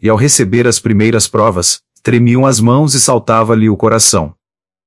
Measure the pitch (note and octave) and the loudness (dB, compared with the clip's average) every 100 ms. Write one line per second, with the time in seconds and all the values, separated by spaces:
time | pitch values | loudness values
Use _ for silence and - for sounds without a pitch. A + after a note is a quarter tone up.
0 | G#2+ G#2+ C#3+ - G2+ A#2 A#2+ A2+ A2+ G#2 | -2 0 0 0 0 0 0 -2 -2 0
1 | A2 A2+ - A2 A2 F2+ E2 - _ _ | 0 0 -2 -2 0 0 -4 -6 _ _
2 | - A#2+ A#2+ A#2+ C3+ A2+ A2+ C3 D3+ C3+ | -2 0 2 2 0 0 2 2 0 0
3 | - B2 - A2+ A2 A2+ A2 G2 A2 A2 | 0 -2 0 0 0 2 0 0 0 0
4 | - F#2+ D#2 - _ _ _ _ | 0 -2 -4 -10 _ _ _ _